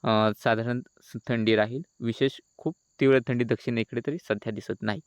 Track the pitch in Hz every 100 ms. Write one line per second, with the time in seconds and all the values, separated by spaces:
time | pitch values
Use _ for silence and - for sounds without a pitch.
0 | 143 110 110 107 127 113 117 123 - _
1 | - 117 - 120 110 107 107 127 175 _
2 | 117 113 135 - _ - 156 - _ _
3 | 135 135 123 120 117 113 - 117 110 120
4 | 127 165 - 208 - 104 - - 107 107